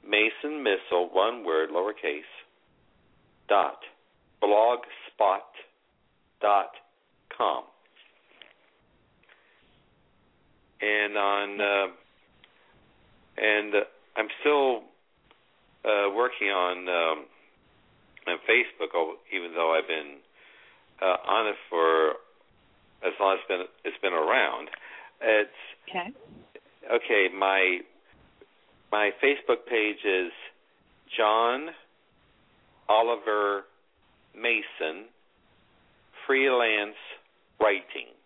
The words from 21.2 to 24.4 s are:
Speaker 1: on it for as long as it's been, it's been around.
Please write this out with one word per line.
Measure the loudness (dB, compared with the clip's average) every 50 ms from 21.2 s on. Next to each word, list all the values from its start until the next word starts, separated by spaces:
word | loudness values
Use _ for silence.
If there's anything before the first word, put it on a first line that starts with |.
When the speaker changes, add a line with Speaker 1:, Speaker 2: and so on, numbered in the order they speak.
| 0
Speaker 1:
on | 0 0 0 0 -2
it | -4 -6 -10 -6
for | 0 2 4 4 4 4 4 2 0 -4 -12 _ _ _ _ _ _ _ _ _ _ _ _ _ _ _ -6
as | -6 -2 2
long | 2 2 2
as | 0
it's | -2 -6
been, | -6 -6 -6 -10 _ _ _
it's | -12 -10 -4
been | -4 -2
around. | 0 0 0 2 2 2